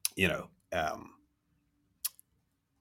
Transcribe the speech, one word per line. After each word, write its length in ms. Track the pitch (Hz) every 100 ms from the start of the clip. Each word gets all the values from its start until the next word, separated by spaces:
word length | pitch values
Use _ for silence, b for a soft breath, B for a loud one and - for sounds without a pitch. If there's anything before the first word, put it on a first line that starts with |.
| - -
you 100 | 90
know, 220 | 67 - _ -
um, 400 | 90 78 78 - - _ _ _ _ _ _ _ _ - - _ _ _ _ _ _